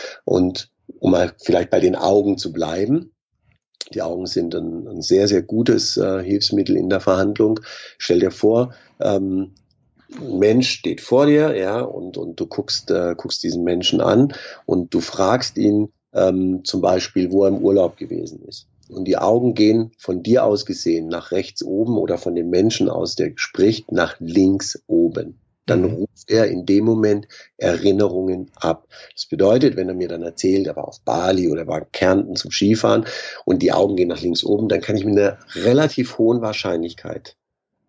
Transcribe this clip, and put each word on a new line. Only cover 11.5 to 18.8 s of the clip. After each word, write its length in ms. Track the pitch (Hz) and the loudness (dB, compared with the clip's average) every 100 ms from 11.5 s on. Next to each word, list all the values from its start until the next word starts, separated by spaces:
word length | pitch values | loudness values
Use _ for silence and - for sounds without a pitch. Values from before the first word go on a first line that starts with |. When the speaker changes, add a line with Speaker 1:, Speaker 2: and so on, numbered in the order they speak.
| 113 | 0
Speaker 1:
ja, 260 | 92 113 | -2 -4
und, 360 | 127 - 90 87 | -4 -8 -10 -10
und 220 | 85 82 | -10 -8
du 80 | - | -8
guckst, 420 | - 101 - - | -6 -6 -6 -2
äh, 240 | 90 87 85 | -2 -2 -4
guckst 280 | - - | -8 -8
diesen 200 | 85 82 | -4 -2
Menschen 380 | 85 87 98 85 | -2 0 0 0
an 320 | 82 107 143 - - - - | 2 4 2 0 -16 -12 -4
und 260 | 92 87 | -4 -2
du 80 | 90 | -4
fragst 560 | 82 - 95 127 - - | -4 -2 0 0 -2 -2
ihn, 320 | 104 104 107 _ _ | 2 2 0 _ _
ähm, 500 | - 92 92 92 92 | 0 2 2 0 -2
zum 180 | - 95 | -4 -2
Beispiel, 500 | 90 92 - 95 90 | 0 0 0 -2 0
wo 120 | 95 | 2
er 60 | 98 | 2
im 140 | 95 | 2
Urlaub 340 | 101 98 87 - | 2 4 2 -2
gewesen 440 | - 85 82 80 80 | -10 -10 -10 -14 -20
ist. 200 | - - _ | -20 -20 _